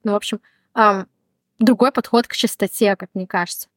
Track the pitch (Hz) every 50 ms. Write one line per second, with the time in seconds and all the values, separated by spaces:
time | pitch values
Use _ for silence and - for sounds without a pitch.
0 | _ 220 202 208 - - - - - _ _ _ _ _ _ - 220 208 202 190
1 | 185 - _ _ _ _ _ _ _ _ _ _ 233 226 247 190 240 262 - -
2 | - - - 233 240 - - - - 220 - - 202 190 - - 226 202 196 -
3 | 185 - _ 196 185 185 - 185 175 170 - - - - _